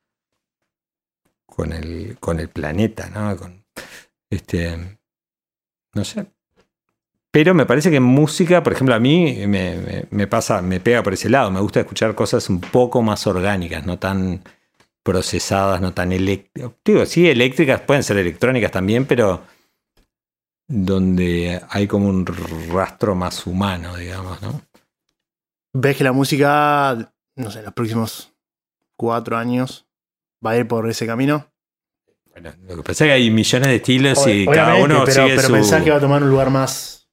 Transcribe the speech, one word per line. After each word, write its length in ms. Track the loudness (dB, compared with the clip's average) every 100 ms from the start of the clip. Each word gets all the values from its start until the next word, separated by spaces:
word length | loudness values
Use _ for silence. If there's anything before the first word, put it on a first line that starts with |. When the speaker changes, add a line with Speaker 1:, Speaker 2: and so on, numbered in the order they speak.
| _ _ _ _ _ _ _ _ _ _ _ _ _ _ _
Speaker 1:
con 280 | -8 -8
el, 440 | -8 -10 -10 -12 -10
con 200 | -6 -4
el 100 | -6
planeta, 600 | -8 -6 -2 -2 -4 -12
¿no? 260 | -8 -8 -8
Con, 280 | -12 -20 _ -20 -20 -20 -20 _ -10
este, 680 | -10 -6 -6 -4 -8 -12 -18 _ _ _ _ _ _ _ _ _
no 100 | -8
sé. 220 | -8 -8 -12 _ _ _ _ _ _ _ _ _ _
Pero 220 | 2 4 4
me 100 | 4
parece 240 | 2 2
que 80 | 4
en 60 |
música, 580 | 4 4 4 2 2 2
por 100 | 2
ejemplo, 200 | 0 2 2
a 40 |
mí 360 | 4 4 2 -2 -2
me, 280 | -2 -2 -6
me, 280 | -8 -10 -6
me 180 | -4 -2
pasa, 340 | 0 0 -2
me 180 | -2 -2
pega 220 | 2 2
por 100 | 0
ese 160 | -2 2
lado. 200 | 2 2
Me 80 | 0
gusta 180 | -2 -2
escuchar 340 | -2 -2 -2 0
cosas 320 | -2 -2 -2
un 120 | -4
poco 400 | 0 2 2 2
más 240 | 0 0 -2
orgánicas, 580 | -2 -2 -2 -6 -8 -8
no 120 | -6
tan 460 | -4 -2 -4 -6 -12 _ _ _ _ _
procesadas, 800 | -2 -2 -2 -4 -2 0 0 -2
no 120 | -4
tan 180 | -4 -2
elec-, 380 | -2 -2 -4 -8 -14 -14 -6 0
digo, 200 | 2 2
sí, 220 | 2 4
eléctricas, 520 | 4 2 2 0 0
pueden 220 | 0 0
ser 140 | 0 0
electrónicas 540 | -2 0 -2 0 -2
también, 340 | -2 0 0 0
pero 380 | 2 0 -2 -8 _ _ _ _ _ _ _ _ _ _ _ -8
donde 920 | -4 0 0 2 0 0 -2 -4 -6 -6
hay 180 | -4 -2
como 200 | 0 0
un 180 | 0 -4
rastro 880 | -8 -10 -10 -4 -2 -2 -2 -2 -2
más 300 | -4 -6 -6
humano, 500 | -4 -2 -4 -8 -12
digamos, 440 | -12 -12 -12 -12
¿no? 200 | -10 -12 -14 _ _ _ _ _ _ _ _ _ _
Speaker 2:
¿Ves 240 | -2 0 2
que 60 |
la 100 | 2
música, 1000 | 2 2 2 2 4 2 2 0 -2 -8 _ _ -12
no 160 | -12
sé, 100 | -12
los 100 | -12
próximos 580 | -6 -4 -2 -4 -8 -18 _ _ _ _ _ _ -6
cuatro 420 | -2 -2 -2 -4
años 500 | -2 -2 -4 -8 _ _ _ _ _ _ -2
va 60 |
a 60 | 0
ir 100 | 0
por 220 | -2 -4
ese 160 | -4 -4
camino? 420 | -2 -2 -2 -6 _ _ _ _ _ _ _ _
Speaker 1:
Bueno, 200 | -20 -20 -20 -16
lo 100 | -12
que 60 |
pasa 200 | -6 2 4
es 40 |
que 20 |
hay 160 | 4 4
millones 380 | 2 2 2 2
de 80 | 2
estilos 440 | 2 2 4 4
Speaker 2:
Ob-, 140 | 4
Speaker 1:
y 120 | 4 4
cada 280 | 4 4 4
Speaker 2:
obviamente, 180 | 4 4
Speaker 1:
uno 100 | 4
Speaker 2:
pero, 180 | 4
Speaker 1:
sigue 120 | 4 4
Speaker 2:
pero 120 | 4
Speaker 1:
su 60 |
Speaker 2:
pensás 300 | 4 4 4
que 80 | 4
va 60 | 4
a 40 |
tomar 220 | 4 2
un 60 | 4
lugar 200 | 2 2
más. 600 | 0 -2 -6 -12 -16 _